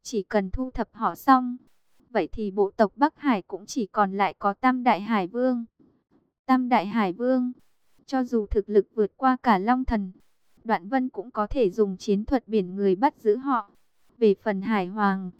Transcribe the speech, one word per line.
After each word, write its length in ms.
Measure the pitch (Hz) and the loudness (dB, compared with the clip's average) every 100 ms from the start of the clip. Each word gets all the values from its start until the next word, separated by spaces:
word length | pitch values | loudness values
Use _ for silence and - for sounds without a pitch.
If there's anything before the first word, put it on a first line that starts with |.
Chỉ 200 | - 226 | -6 -6
cần 280 | 185 208 190 | -2 -2 0
thu 200 | 262 262 | -4 -4
thập 180 | - 214 | -6 -8
họ 220 | 226 208 | -4 -4
xong, 420 | 170 - 262 247 247 _ _ _ _ _ | 0 4 4 4 -8 _ _ _ _ _
vậy 180 | 226 151 | -4 -4
thì 180 | - 208 | -4 -6
bộ 200 | 196 196 - | 0 0 2
tộc 160 | 202 220 | 0 2
Bắc 220 | 294 _ | -2 _
Hải 240 | 285 214 | -2 -2
cũng 240 | - 180 208 | -2 -14 -10
chỉ 200 | 285 202 | -6 -4
còn 260 | 220 196 | 0 0
lại 220 | 196 190 - | 2 -2 0
có 160 | 202 | -4
tam 280 | 202 262 254 | 0 0 2
đại 180 | 247 185 | 2 0
Hải 260 | 208 220 180 | 0 -2 -2
Vương. 380 | 233 254 247 233 _ _ _ _ _ _ _ - | -2 0 -2 -6 _ _ _ _ _ _ _ 0
Tam 220 | 262 247 | 0 2
đại 180 | 233 190 | 0 0
Hải 260 | 226 196 | 0 0
Vương, 400 | 185 247 262 247 254 _ _ _ _ - | 0 0 0 -2 -6 _ _ _ _ -6
cho 180 | 262 | -4
dù 220 | 247 233 202 | 0 -2 0
thực 220 | 214 202 | -2 2
lực 200 | 208 - | 2 2
vượt 180 | - 196 _ | -2 -4 _
qua 200 | 262 254 | 0 2
cả 160 | 247 196 | 2 2
Long 260 | 208 254 | 2 0
Thần, 280 | 262 226 190 - _ _ _ _ | 0 -2 -4 -12 _ _ _ _
Đoạn 240 | 226 196 196 | -4 -4 -2
Vân 200 | 269 254 | -2 -2
cũng 220 | - 233 | -8 -10
có 160 | 220 208 | -6 -4
thể 240 | 285 208 | 0 0
dùng 260 | 220 202 185 | 2 -2 -2
chiến 280 | - 202 | -2 -2
thuật 240 | 220 262 - | 0 -2 0
biển 280 | 214 180 190 | -2 -2 -2
người 200 | 196 185 | 0 2
bắt 180 | 277 - | 0 0
giữ 180 | 220 233 | -2 0
họ. 340 | 269 247 202 _ _ _ _ _ | 0 -2 -4 _ _ _ _ _
Về 160 | 220 190 | 2 2
phần 200 | 220 196 | -2 -4
Hải 240 | 196 214 180 | -2 -2 -2
Hoàng 440 | 214 202 190 185 | 0 0 0 -6